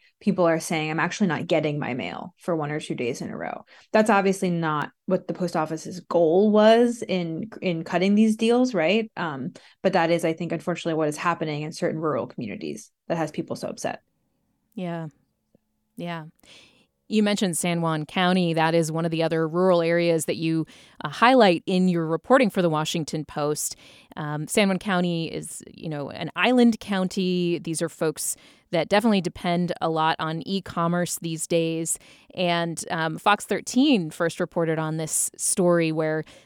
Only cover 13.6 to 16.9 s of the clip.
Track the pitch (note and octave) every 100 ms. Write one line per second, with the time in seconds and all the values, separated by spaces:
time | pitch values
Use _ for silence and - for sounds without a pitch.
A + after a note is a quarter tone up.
13.6 | - - - - _ _ _ _ _ _
14.6 | _ - F3+ E3+ D#3 - _ _ _ _
15.6 | _ _ _ - F3 E3+ D#3 _ _ -
16.6 | _ _ _